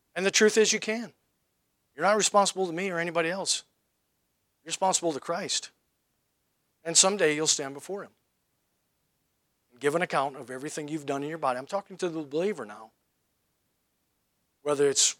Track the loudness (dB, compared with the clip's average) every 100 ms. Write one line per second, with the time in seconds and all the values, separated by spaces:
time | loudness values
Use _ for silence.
0 | _ -2 2 6 6 6 4 2 -2 -6
1 | -8 _ _ _ _ _ _ _ _ -2
2 | 2 4 4 4 4 2 -4 -2 -4 -2
3 | -2 0 0 -2 -2 -4 -6 _ _ _
4 | _ _ _ _ _ _ -10 -2 0 2
5 | 0 -4 -4 -6 -4 -6 -6 _ _ _
6 | _ _ _ _ _ _ _ _ 0 4
7 | 4 4 2 2 0 0 -4 -12 -12 -12
8 | -12 _ _ _ _ _ _ _ _ _
9 | _ _ _ _ _ _ _ -4 -2 0
10 | 0 0 -2 -4 -12 -10 -10 -8 -8 -8
11 | -6 -6 -6 -4 -2 -2 -4 -8 -8 -8
12 | -6 -6 -6 -4 -2 -4 -10 -14 -20 _
13 | _ _ _ _ _ _ _ _ _ _
14 | _ _ _ _ _ _ -2 2 2 4
15 | 0